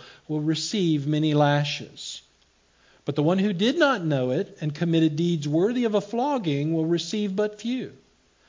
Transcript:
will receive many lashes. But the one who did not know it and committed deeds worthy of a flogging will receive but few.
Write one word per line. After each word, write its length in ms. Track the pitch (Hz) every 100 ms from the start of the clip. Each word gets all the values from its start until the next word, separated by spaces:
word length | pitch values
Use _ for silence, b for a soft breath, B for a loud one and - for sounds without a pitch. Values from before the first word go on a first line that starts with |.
| B B -
will 120 | 151
receive 640 | 151 156 - 220 175 151
many 300 | 143 151 156
lashes. 880 | 147 147 143 143 - 110 - - - - _ _ _ _ b b b
But 120 | - 139
the 80 |
one 160 | 147 190
who 120 | 202
did 240 | 175 214 320
not 280 | 294 240
know 260 | 165 139 127
it 260 | 127 196 -
and 120 | 156
committed 440 | 147 170 165 160 147
deeds 320 | 175 170 143
worthy 360 | 156 196 247
of 120 | 240 208
a 40 |
flogging 760 | 196 233 277 277 180 143 147
will 120 | 165 160
receive 480 | 170 - 214 208
but 260 | 190 214 208
few. 300 | 233 254 117 - _ _ _ b